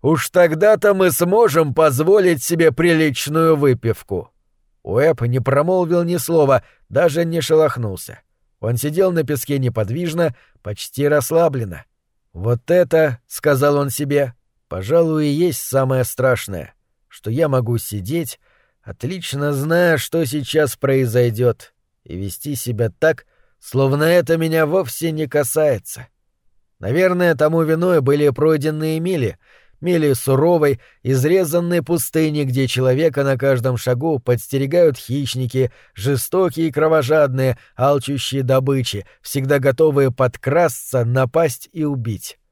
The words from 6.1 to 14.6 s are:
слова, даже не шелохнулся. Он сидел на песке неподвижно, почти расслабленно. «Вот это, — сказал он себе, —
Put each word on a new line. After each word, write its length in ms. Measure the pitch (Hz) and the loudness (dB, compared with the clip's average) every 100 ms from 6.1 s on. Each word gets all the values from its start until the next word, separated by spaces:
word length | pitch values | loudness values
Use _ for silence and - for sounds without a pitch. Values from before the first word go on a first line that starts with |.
| 175 | -4
слова, 480 | - 165 143 131 - _ _ | 0 2 4 2 0 _ _
даже 380 | 113 170 147 170 | 0 2 2 -2
не 160 | 165 | -2
шелохнулся. 800 | - 156 156 - 113 95 - 113 _ _ _ _ | 2 4 4 0 -6 -8 -14 -20 _ _ _ _
Он 160 | 110 120 | -4 -2
сидел 340 | 143 156 190 | -4 0 0
на 120 | 170 | 2
песке 360 | 139 143 - 143 | -2 -4 -4 -2
неподвижно, 720 | 127 117 101 131 175 160 165 123 _ _ | -2 -2 -4 -4 -4 -2 -2 -4 _ _
почти 460 | - 104 - - 143 | -14 -12 -12 -4 0
расслабленно. 720 | 147 - 165 170 135 107 78 - _ _ _ _ | 0 0 2 2 0 -8 -10 -18 _ _ _ _
«Вот 400 | 85 101 120 - | -8 -2 -2 2
это, — 480 | 175 175 160 156 123 _ | 2 4 4 2 0 _
сказал 480 | - 151 139 143 143 | -4 0 2 2 2
он 140 | 143 | -2
себе, — 440 | 120 143 143 135 - _ _ | -4 -2 0 -2 -6 _ _